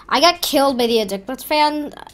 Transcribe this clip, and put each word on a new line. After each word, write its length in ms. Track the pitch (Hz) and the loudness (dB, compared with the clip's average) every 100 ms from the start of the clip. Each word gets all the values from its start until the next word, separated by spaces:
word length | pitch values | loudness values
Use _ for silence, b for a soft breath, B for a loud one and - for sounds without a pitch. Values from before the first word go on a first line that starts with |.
| B | B
I 120 | 240 | 2
got 220 | 320 339 | 4 2
killed 360 | - 285 277 247 | 0 2 2 2
by 100 | 240 | 0
the 100 | 226 | 0
Addictlets 460 | 208 196 196 262 | 0 -6 -8 -12
fan, 500 | - 302 302 302 294 - - | -4 0 2 0 -8 -12 -20